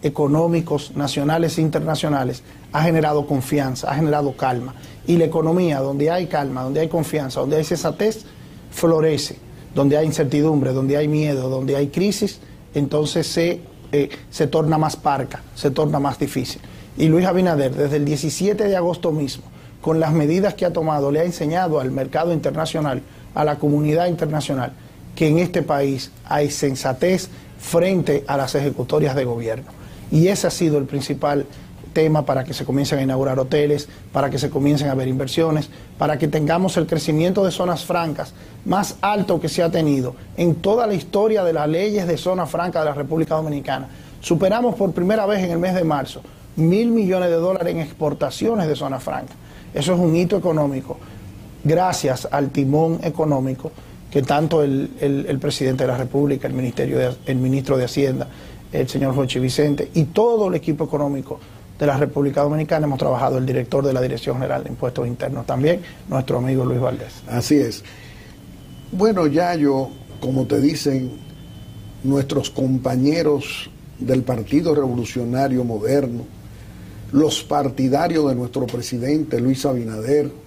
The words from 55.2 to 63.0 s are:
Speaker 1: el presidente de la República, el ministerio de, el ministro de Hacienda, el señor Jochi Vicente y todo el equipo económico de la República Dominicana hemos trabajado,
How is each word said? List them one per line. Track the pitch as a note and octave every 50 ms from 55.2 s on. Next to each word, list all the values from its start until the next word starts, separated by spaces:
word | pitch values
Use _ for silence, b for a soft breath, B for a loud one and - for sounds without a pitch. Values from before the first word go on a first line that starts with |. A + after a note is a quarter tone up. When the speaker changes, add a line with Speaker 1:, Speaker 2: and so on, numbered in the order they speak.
| C#3+ G3
Speaker 1:
el | D3+ C3+
presidente | C3 D3+ C3+ - C#3 C3 C3 C3 C3+
de | B2+
la | B2 B2+
República, | C3 B2 - C#3 C#3+ C#3+ C#3 B2+ - C3+
el | C3
ministerio | B2+ B2+ B2 A#2+ - C3+ C3 C3+ B2+
de, | C3 B2 B2 - -
el | - C3+ B2+
ministro | B2+ C3 C3 C#3 C3 C3+ C#3+
de | C3 B2+
Hacienda, | B2 - - C#3 C3+ C3 C3 B2+ - B B B B B B B B
el | - D3+ C3 B2+
señor | - C#3 C#3 C3+ B2
Jochi | C#3 C3+ B2+ - C3
Vicente | B2+ C3 B2+ - D3 D3 C#3+ C3+ - - -
y | E3+ D#3
todo | - - - A3+ A#3+ A#3+ A3 G#3+ F#3
el | F3+
equipo | E3 - - D#3 D3 D#3+
económico | D3 - D3 D3 C#3+ C#3+ C3+ B2+ - A#2+ - B B B B B B - -
de | D3
la | D3 C#3
República | C3 D3 C3 - C#3 C#3+ C#3+ C#3 D3
Dominicana | C#3+ D3 D3+ D#3 D#3 D3+ E3+ D#3 D3+ D3
hemos | C#3
trabajado, | B2+